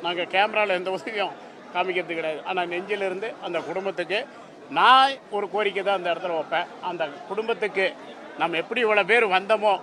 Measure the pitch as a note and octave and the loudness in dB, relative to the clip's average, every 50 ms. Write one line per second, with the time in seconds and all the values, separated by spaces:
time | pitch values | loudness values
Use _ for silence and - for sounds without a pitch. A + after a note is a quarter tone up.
0 | F3+ E3+ F3 E3+ F3 E3 - F#3+ G3+ A3 G#3+ G#3+ G#3+ G3+ F#3 F3+ F3+ F#3 F#3+ F#3 | -4 -4 -4 -4 -4 0 4 4 4 4 4 0 2 2 2 0 0 -2 -4 -4
1 | - B3 A3 G#3 G3 E3 - - - - - - - - - F3+ F3+ F#3 F3+ F3+ | -6 -6 -4 -2 -2 -4 -4 -10 -16 -18 -20 -20 -18 -6 -2 -2 -2 0 0 -2
2 | F3 D#3+ E3+ E3 D#3+ D#3 D#3 D3 - F3+ F#3+ F#3 F3 F3 F3 F3+ F#3+ F#3+ G#3 G#3 | -2 -2 -4 -4 -2 -4 -4 -4 -6 -4 -2 -2 -2 -2 -4 -6 -4 -4 -4 -2
3 | G3 F#3+ F#3 F#3+ G#3+ A3+ - - F#3+ F#3+ F3 E3 - D3 E3+ F#3+ G3 G3 F3+ E3 | -2 -2 -2 -4 -6 -8 -8 -8 -8 -4 -4 -4 -4 -4 -6 -4 -4 -4 -4 -4
4 | F3 D#3+ F#3 G#3+ - - - - - - - - - - C#3 D#3 F#3+ A3+ B3+ C4 | -4 -2 -2 -4 -4 -6 -12 -18 -20 -20 -20 -20 -14 -4 0 4 8 8 8 8
5 | C4 C4+ C4+ - - - G#3 G#3 G3+ F3 F3 G#3 G#3+ G3+ F3+ G3 F#3 G3 G3+ F#3+ | 8 6 2 -4 -10 -6 -4 -4 -4 -2 -2 0 0 0 -2 -2 0 0 0 0
6 | F3 F3 E3+ E3 F3+ F3+ E3+ D#3+ C#3+ - E3+ D#3+ F3 - - - - F3+ F3 E3+ | 0 -2 -2 -2 -2 -4 -2 -2 -2 0 -2 -2 -2 -2 -10 -10 -8 -8 -4 -4
7 | E3 D3 C#3+ - - - F#3+ G#3 A3 A3+ A#3 - A3 G3+ - F#3 F#3+ E3+ - - | -4 -4 -4 -12 -10 -8 -6 -4 -2 -2 -2 -2 -2 -2 0 0 0 0 0 -4
8 | - - - - - - - - D#3 E3+ E3+ D#3+ E3 - A#3 A#3+ A#3+ G#3+ G#3+ G#3 | -16 -16 -16 -16 -16 -16 -6 -2 -2 0 0 -2 -2 -2 0 0 2 4 4 4
9 | G3 F3 A3 A#3+ A3+ G3+ F3+ F#3 F#3+ G3 A3 G#3+ G#3 G#3+ G3 F3+ | 6 6 6 6 6 6 4 2 4 4 2 4 4 2 2 2